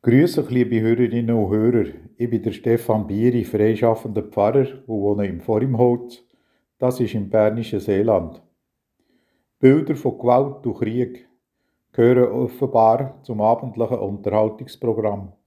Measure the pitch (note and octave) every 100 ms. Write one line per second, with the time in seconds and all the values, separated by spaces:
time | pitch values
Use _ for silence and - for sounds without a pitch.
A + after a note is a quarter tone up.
0 | A#2+ B2+ E3 D3+ C#3 B2 A#2+ A2+ A2 A#2
1 | A#2+ A#2 A#2 A#2 G2 G#2+ A#2 A#2+ F2+ -
2 | - _ A#2+ A#2 A2+ - - A#2 - G#2+
3 | G2 G2+ A#2+ A#2+ - G#2+ G#2+ G#2+ A#2+ A2+
4 | A2+ G#2 - - G#2 C#3 C3 - - G#2+
5 | G2+ G#2 G2+ E2+ - G#2+ C3+ A#2+ B2 B2
6 | - - _ _ _ _ _ _ B2+ B2+
7 | A2+ A2+ G2 A2 G#2+ A2+ A2 G2+ - G2
8 | A2+ G2 D#2+ - _ _ _ _ _ _
9 | _ _ _ _ _ _ C3 D3 - C#3+
10 | C3 - A#2+ B2 C#3 - A#2+ - A2 A#2
11 | B2 - _ _ _ _ _ _ _ -
12 | A#2 B2 B2 B2+ B2 - C3+ A2+ A2 A2+
13 | C3+ - - A2 G#2+ A#2+ B2+ A2+ A2+ -
14 | G2 G2+ G2+ G#2+ A2 A2 - - A#2+ A2
15 | G#2+ G2+ F#2 _